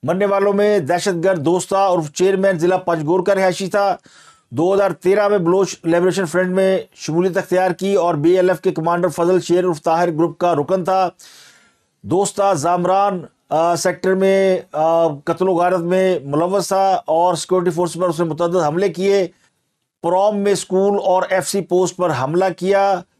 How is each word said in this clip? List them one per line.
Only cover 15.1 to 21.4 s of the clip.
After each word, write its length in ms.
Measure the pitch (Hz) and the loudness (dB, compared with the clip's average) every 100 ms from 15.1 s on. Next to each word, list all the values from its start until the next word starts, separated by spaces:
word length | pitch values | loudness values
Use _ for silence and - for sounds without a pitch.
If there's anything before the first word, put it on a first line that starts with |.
| 143 165 165 190 | -2 -6 -2 0
गारत 260 | 175 175 185 | 2 2 0
में 460 | 170 185 185 175 139 | 0 0 2 0 -2
मुलव्वस 460 | 147 175 196 180 | -2 0 -2 -2
था 320 | 196 196 190 - | 0 2 0 0
और 280 | 135 180 170 | 0 2 0
सिक्योरिटी 340 | - 185 180 | -2 0 0
फोर्स 260 | 160 175 165 | -2 -4 -2
पर 120 | 180 | -4
उसने 180 | 160 170 | -2 -4
मुतअद्दिद 340 | 151 170 180 | -2 -2 0
हमले 280 | 151 160 196 | 0 0 -2
किए। 380 | 160 196 196 175 _ _ _ _ _ _ _ | -2 0 0 0 _ _ _ _ _ _ _
प्रोम 340 | 170 180 202 208 | -2 0 0 0
में 180 | 202 | 0
स्कूल 440 | 196 - 190 196 202 | -2 0 0 2 0
और 300 | 185 185 180 | 0 0 0
एफ़सी 280 | 190 | -2